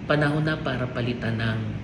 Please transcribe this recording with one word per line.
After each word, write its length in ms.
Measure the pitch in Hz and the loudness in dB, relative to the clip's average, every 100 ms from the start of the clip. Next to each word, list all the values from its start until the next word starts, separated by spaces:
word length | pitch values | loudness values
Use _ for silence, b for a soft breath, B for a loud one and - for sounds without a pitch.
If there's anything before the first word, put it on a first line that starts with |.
Panahon 400 | - 147 147 151 | 4 4 4 2
na 160 | 156 156 | 0 0
para 240 | 143 123 | -2 -2
palitan 560 | 123 123 120 120 110 113 | -2 -2 -2 -2 -2 0
ng 200 | 113 110 110 107 | 0 -2 -2 -6